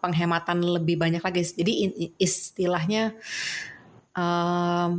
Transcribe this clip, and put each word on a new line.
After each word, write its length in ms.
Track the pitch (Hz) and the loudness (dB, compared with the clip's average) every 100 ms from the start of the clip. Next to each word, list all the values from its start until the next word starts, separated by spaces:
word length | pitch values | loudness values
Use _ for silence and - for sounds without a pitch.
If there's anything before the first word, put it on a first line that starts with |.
penghematan 640 | 180 165 175 170 170 175 175 | -2 0 2 0 0 0 2
lebih 320 | 175 165 165 | 2 0 2
banyak 240 | 165 165 | 2 0
lagi. 240 | 185 180 170 | 0 0 -2
Jadi 280 | - 170 - 196 | 0 0 2 0
in-, 120 | - 165 | -2 -6
i-, 40 | - | 0
istilahnya, 960 | 185 - - - 180 175 160 214 220 220 - - - - - - - - _ - | 0 0 -4 -2 0 0 0 0 -2 -4 -10 -8 -6 -8 -10 -16 -20 -20 _ -2
em, 720 | 175 175 175 175 175 175 175 | 0 2 2 2 2 2 2